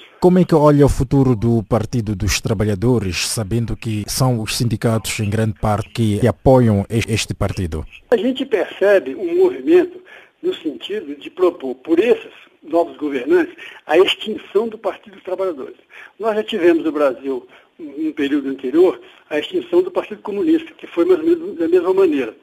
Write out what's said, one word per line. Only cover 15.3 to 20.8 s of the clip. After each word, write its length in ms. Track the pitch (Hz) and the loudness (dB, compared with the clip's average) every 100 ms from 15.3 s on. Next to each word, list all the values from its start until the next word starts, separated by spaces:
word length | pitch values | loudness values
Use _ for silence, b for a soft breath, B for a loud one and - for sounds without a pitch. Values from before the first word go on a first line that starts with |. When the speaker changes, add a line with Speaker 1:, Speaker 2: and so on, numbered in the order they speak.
| 185 190 143 120 - _ B B B | -6 -4 -6 -12 -16 _ B B B
Speaker 2:
Nós 160 | 220 | -4
já 80 | 214 | -2
tivemos 420 | 214 220 170 165 | -4 0 2 2
no 60 | 151 | 0
Brasil, 560 | 147 143 123 135 127 - b b - | 0 0 -2 -6 -8 -8 b b -18
num 340 | 104 143 156 | -14 -8 -6
período 360 | 143 139 147 135 | -2 -2 -2 -2
anterior, 520 | 131 127 156 180 127 B B B | -6 0 4 4 2 B B B
a 80 | 151 | -6
extinção 420 | - 180 - 175 | -4 -6 -2 0
do 120 | 185 | 0
Partido 300 | 185 - 208 | -2 -8 -10
Comunista, 500 | - 202 160 165 - | -8 -4 0 0 -2
que 120 | - | -18